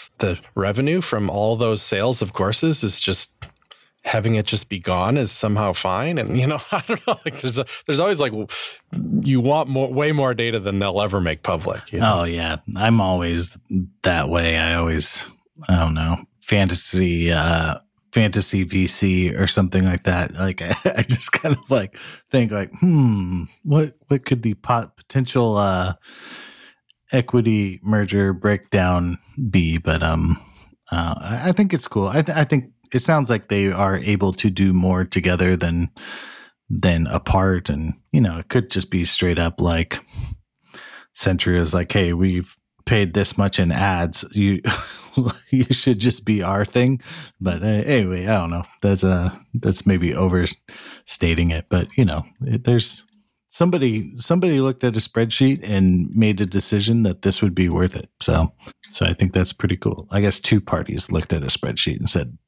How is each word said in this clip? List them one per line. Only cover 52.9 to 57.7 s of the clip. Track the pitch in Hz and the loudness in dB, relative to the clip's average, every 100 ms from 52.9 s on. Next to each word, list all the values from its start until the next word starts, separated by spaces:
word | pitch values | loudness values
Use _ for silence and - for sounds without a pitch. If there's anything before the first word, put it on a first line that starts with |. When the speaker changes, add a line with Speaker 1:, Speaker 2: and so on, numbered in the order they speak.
| - - _ _ _ _ | -8 -18 _ _ _ _
Speaker 2:
somebody, | - 175 175 131 107 - 120 | 0 2 2 0 0 -6 -6
somebody | - 175 180 139 | 0 2 2 2
looked | 135 127 | 2 0
at | 123 110 | 0 0
a | |
spreadsheet | - 113 117 - 131 139 | -2 0 0 2 2 2
and | 101 98 92 90 87 | 0 4 4 4 2
made | 107 107 98 | 2 2 2
a | 95 | 0
decision | 98 - 104 104 117 | 0 0 0 2 2
that | 104 85 | 2 2
this | 98 - | 0 2
would | 101 | 0
be | 87 | 2
worth | 90 | 2